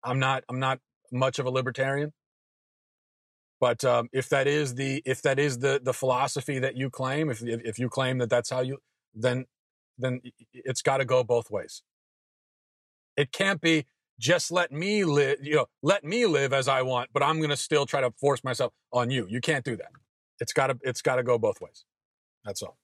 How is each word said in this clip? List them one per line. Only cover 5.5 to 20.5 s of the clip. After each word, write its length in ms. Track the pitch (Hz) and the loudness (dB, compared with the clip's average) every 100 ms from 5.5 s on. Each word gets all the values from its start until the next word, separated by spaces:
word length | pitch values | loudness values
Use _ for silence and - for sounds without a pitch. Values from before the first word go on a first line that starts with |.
| 123 | 0
the, 220 | 135 139 | 0 0
the 120 | 127 | -2
philosophy 640 | 123 131 123 131 143 131 139 | -2 0 2 0 -2 -4 -2
that 180 | 131 127 | -2 -2
you 140 | 135 | -6
claim, 400 | - 131 139 156 | -4 -4 -2 -2
if, 120 | 113 | -4
if, 180 | 117 113 | -4 -4
if 140 | 113 110 | -6 -4
you 100 | 123 | -4
claim 300 | - 131 131 | 0 0 0
that 120 | 120 | 2
that's 200 | 120 120 | 2 0
how 100 | 127 | -4
you, 180 | 127 139 _ _ _ | -4 -6 _ _ _
then, 320 | 110 123 123 127 _ _ _ _ - | -2 0 0 -6 _ _ _ _ -6
then 240 | 127 127 | -4 -4
i-, 60 | 123 _ | -10 _
i-, 220 | - 127 131 | -20 -14 -6
it's 160 | 123 | -2
gotta 240 | - 135 131 | 0 0 2
go 180 | 127 | 2
both 260 | 117 120 113 | 2 0 0
ways. 320 | 104 - - _ _ _ _ _ _ _ _ _ _ _ _ _ - | -8 -8 -16 _ _ _ _ _ _ _ _ _ _ _ _ _ -4
It 160 | 143 | -4
can't 300 | - 196 185 | 0 0 2
be, 240 | 165 160 143 _ _ _ | 2 2 0 _ _ _
"Just 320 | 113 175 - | 2 2 2
let 180 | 175 175 | 0 0
me 340 | 143 185 214 | -2 -2 0
live, 340 | 185 143 139 139 | 2 4 4 0
you 120 | 139 | 0
know, 120 | 147 120 _ | 0 0 _
let 220 | 147 196 | 0 0
me 220 | 143 214 233 | 0 0 2
live 260 | 147 135 | 2 2
as 160 | 135 135 | 0 2
I 140 | 135 | 0
want, 260 | 127 123 120 | 0 -2 -2
but 80 | 143 | 0
I'm 180 | 139 160 | 2 2
gonna 160 | 156 143 | 0 -2
still 300 | - 151 143 | 0 0 2
try 160 | 143 | 0
to 80 | 127 - | -2 0
force 240 | 143 135 | 0 0
myself 300 | 131 120 120 _ _ | -2 -2 -4 _ _
on 180 | 123 123 | 0 0
you." 160 | 131 95 | 0 -2
You 140 | 117 | -4
can't 240 | 120 147 | -2 -2
do 100 | 127 113 | -2 -8
that. 140 | - - _ _ _ _ | -10 -18 _ _ _ _
It's 140 | - | -4